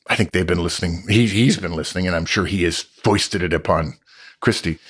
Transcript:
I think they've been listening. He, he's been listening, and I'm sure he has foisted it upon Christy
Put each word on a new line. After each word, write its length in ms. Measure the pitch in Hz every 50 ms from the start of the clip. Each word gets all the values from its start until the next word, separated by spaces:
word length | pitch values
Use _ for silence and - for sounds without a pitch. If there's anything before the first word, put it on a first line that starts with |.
| _
I 80 | - -
think 160 | - 107 82
they've 160 | - 92 92
been 160 | 85 90 87 85
listening. 400 | 85 - - - 90 82 85 - -
He, 180 | 98 110 120
he's 300 | 110 95 104 120 131 214
been 180 | - 98 87 85
listening, 320 | 80 76 - - 90 92
and 80 | 90 90
I'm 120 | 82 85
sure 180 | - - - 90
he 160 | 76 95 98 87
has 180 | 85 82 -
foisted 600 | - _ _ _ - - 101 101 - - - 98 85
it 100 | 87 82
upon 420 | 80 - - 92 80 82 73 - - _ _ - - - - - -
Christy 380 | - - 104 - - 87 78 - _ -